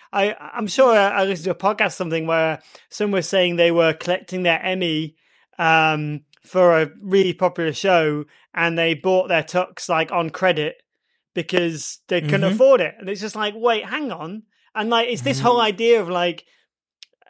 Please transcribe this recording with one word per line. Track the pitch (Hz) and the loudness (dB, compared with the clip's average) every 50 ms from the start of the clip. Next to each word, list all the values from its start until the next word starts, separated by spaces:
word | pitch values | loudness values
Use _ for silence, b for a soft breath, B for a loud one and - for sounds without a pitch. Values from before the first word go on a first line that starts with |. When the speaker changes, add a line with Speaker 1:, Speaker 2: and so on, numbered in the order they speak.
| b b | b b
Speaker 1:
I, | - 202 196 208 - | -2 0 0 0 -2
I'm | - 147 - - 180 214 | -6 -12 -10 -8 -6 -6
sure | 190 - 262 269 247 226 | -2 2 4 6 6 6
I, | 208 196 202 | 6 4 4
I | 196 196 190 | 2 0 0
listened | 196 190 160 160 | 0 -2 -2 -4
to | 185 | -6
a | 170 | -4
podcast, | - 190 202 214 208 214 175 | -2 -2 -2 0 0 -2 -2
something | - - 180 160 160 165 160 | -2 -4 -4 -4 -4 -4 -2
where | 160 165 160 160 160 156 b b b b b b b | 0 0 0 0 0 -2 b b b b b b b
some | - - 208 208 | -8 -4 -4 -2
were | 196 185 | -2 -2
saying | 160 - 202 190 180 175 175 | -2 0 0 2 2 2 2
they | 170 170 170 | 4 4 4
were | 170 170 165 160 151 | 4 4 4 2 2
collecting | - - 175 180 190 - - 185 185 | 0 -2 -4 -4 -4 -6 -8 -6 -2
their | 180 170 165 - | 0 0 0 0
Emmy, | - 185 185 185 180 165 156 156 160 156 - _ _ _ _ _ _ _ _ - | -2 -4 -4 -2 -2 -2 -2 -4 -4 -6 -10 _ _ _ _ _ _ _ _ 0
um, | 170 160 160 160 156 156 156 151 151 147 151 151 - _ _ _ _ | 2 4 4 4 4 2 0 -2 -4 -6 -6 -8 -10 _ _ _ _
for | - - 185 180 175 165 160 | -4 2 4 6 6 6 4
a | 160 - - - | 2 -2 -6 -10
really | 208 190 190 196 185 180 | -4 0 2 2 2 2
popular | 160 - 185 175 180 175 165 156 | 0 0 -2 -2 0 -2 -4 -4
show, | 135 - - 196 180 170 156 151 147 147 143 b b b b b - | -4 -2 0 2 4 4 2 2 -2 -4 -6 b b b b b -4
and | 170 170 170 165 | -2 -2 -2 0
they | 165 165 165 160 | 0 0 -2 -2
bought | 139 - 190 185 185 185 185 | -2 0 0 2 2 2 2
their | 175 160 | 0 0
tux, | 147 - - 180 185 - - - - - | 0 -2 -2 -2 -2 -4 -8 -12 -6 -2
like, | 170 160 160 - | -2 -2 -2 -2
on | - 175 165 156 | -2 -4 -4 -4
credit | - - 185 185 165 151 151 156 - _ _ _ _ _ _ _ _ _ _ _ - | -4 0 0 0 0 0 -4 -6 -8 _ _ _ _ _ _ _ _ _ _ _ -10
because | 175 160 - 180 180 175 170 160 143 - - - - _ - | -8 -6 -2 -2 0 0 0 -4 -6 -10 -14 -14 -16 _ -4
they | 185 170 | -4 -2
couldn't | 156 147 151 147 | 0 0 0 0
Speaker 2:
Mm-hmm. | 190 190 202 | 0 0 2
Speaker 1:
afford | 220 262 277 269 220 | 4 4 6 6 4
it. | 165 - - - | 2 -2 -6 -10
And | 196 185 | -10 -10
it's | 208 180 | -8 -8
just | 214 208 - | -8 -8 -6
like, | 220 214 208 208 | -6 -6 -6 -4
"Wait, | 220 226 240 226 208 196 | -2 0 0 0 0 -2
hang | 190 240 311 294 240 | -6 -8 -6 -6 -6
on." | 175 170 156 165 202 220 - _ _ _ _ _ - | -8 -8 -10 -10 -12 -14 -16 _ _ _ _ _ -8
And, | 220 208 233 | -6 -2 0
like, | 233 226 233 247 | 0 0 0 -2
it's | 240 147 | -4 -4
this | 123 - - 135 | -4 -4 -2 0
whole | 220 247 240 | 2 2 2
Speaker 2:
Mm-hmm. | 240 220 | 2 2
Speaker 1:
idea | 214 196 196 226 233 233 220 | 0 0 0 2 2 2 2
of, | 185 170 | 2 -2
like, | 180 175 175 175 165 - - _ _ _ _ _ _ _ _ _ _ _ - - _ _ _ | -2 -2 -2 -2 -4 -6 -14 _ _ _ _ _ _ _ _ _ _ _ -20 -20 _ _ _